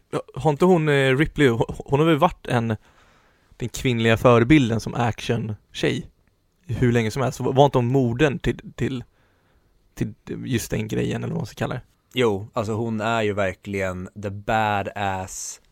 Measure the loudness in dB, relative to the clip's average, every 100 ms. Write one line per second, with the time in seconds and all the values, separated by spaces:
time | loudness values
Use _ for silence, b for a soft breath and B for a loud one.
0 | _ -8 -8 -4 -2 4 4 4 4 2
1 | 4 2 0 4 4 4 0 -6 -2 2
2 | 4 4 2 0 -2 -2 0 -4 b b
3 | b b b b b -12 -10 -4 -2 2
4 | 2 4 6 6 8 6 4 0 -4 -2
5 | -2 -4 -4 -4 -4 -10 _ -4 -2 -2
6 | -6 _ _ _ _ _ -10 -2 2 2
7 | 0 -2 -4 -4 0 4 4 2 0 2
8 | 0 2 0 0 -4 -6 -8 -8 -6 -6
9 | -12 _ _ _ _ _ _ _ _ -10
10 | -10 -10 -14 -12 -6 -6 -4 -6 -4 -4
11 | -4 -4 -6 -6 -8 -8 -8 -8 -12 _
12 | _ 0 0 0 -4 -6 -4 -2 -4 -2
13 | -2 0 0 0 -2 -4 -6 -4 -4 -6
14 | -10 -10 -10 -8 -4 0 0 -2 -4 -6
15 | -4 -4 -8 -12 -14 -16 _